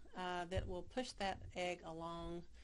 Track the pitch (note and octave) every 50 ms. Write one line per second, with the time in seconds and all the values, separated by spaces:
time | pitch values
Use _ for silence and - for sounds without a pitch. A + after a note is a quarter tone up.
0 | - - - - F#3 F3+ F3+ F3 F3 E3+ F#3 F#3 F3+ G3 F3+ F3+ F3+ - - B3+
1 | B3+ - - - G3+ F#3+ F#3 - - - - F3+ F3+ F3+ F3+ F3 - E3 D#3+ E3
2 | E3 E3+ E3+ E3+ E3+ E3+ E3+ F3 E3+ - - -